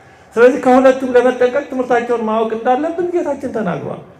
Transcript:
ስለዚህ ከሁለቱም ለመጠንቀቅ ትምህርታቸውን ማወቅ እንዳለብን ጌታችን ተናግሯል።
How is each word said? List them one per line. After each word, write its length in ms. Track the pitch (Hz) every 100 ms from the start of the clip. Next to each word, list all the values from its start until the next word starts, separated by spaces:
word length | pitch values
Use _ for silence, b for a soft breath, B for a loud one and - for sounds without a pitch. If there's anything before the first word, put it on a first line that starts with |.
| B B B 220
ስለዚህ 240 | 247 294
ከሁለቱም 500 | 262 254 262 262 262
ለመጠንቀቅ 520 | 247 254 247 247 277 285
ትምህርታቸውን 580 | 262 247 240 240 233
ማወቅ 260 | 220 220 226
እንዳለብን 540 | 220 - 254 320 330 349
ጌታችን 420 | 349 302 277 254
ተናግሯል። 500 | 220 185 151 131 - - -